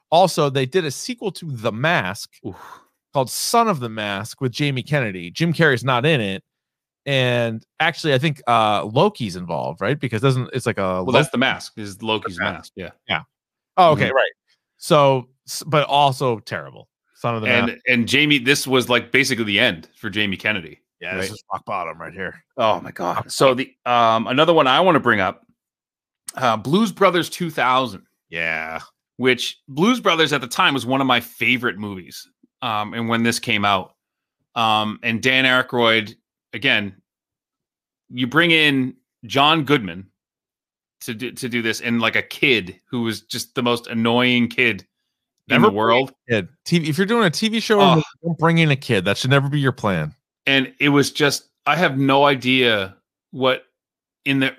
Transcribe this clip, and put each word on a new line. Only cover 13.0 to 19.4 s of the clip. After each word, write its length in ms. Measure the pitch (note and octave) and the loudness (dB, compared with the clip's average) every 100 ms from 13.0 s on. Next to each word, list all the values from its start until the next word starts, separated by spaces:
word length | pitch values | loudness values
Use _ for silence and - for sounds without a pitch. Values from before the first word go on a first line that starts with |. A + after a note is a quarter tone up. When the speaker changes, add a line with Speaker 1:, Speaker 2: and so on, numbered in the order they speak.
| - | -8
Speaker 1:
Yeah. 140 | E2+ - _ _ _ _ - | -8 -8 _ _ _ _ 2
Oh, 140 | F3 | 4
okay, 120 | D3 A#2+ | 4 2
Speaker 2:
Mm-hmm. 100 | C3 | 2
Speaker 1:
right. 160 | G2+ - _ _ _ _ | 0 -4 _ _ _ _
So, 520 | - D#3 C#3 C3 B2 _ - | 2 4 4 2 -2 _ -14
s-, 160 | - - | -12 -4
but 220 | D3+ C#3 | -2 2
also 520 | C#3+ C#3+ C3 C3+ A2 | 2 2 2 -2 -4
terrible. 480 | - G2 C#2 A1+ - _ _ _ | -6 -10 -12 -18 -20 _ _ _
Son 180 | A#2+ A#2 | -6 -4
of 60 | |
the 60 | A#2 | 0
Speaker 2:
And, 200 | A#2+ A#2+ | 0 0
Speaker 1:
Mask. 120 | - - | -4 -2
Speaker 2:
and 200 | A#2+ G#2+ | 0 2
Jamie, 300 | C3 D3 C#3+ | 2 2 2
this 300 | A#2+ C#3+ C3+ | 2 0 2
was, 200 | C3 A2 | 0 2
like, 240 | A#2+ A#2+ | 0 0
basically 340 | C3 C3+ A#2 | 0 0 -2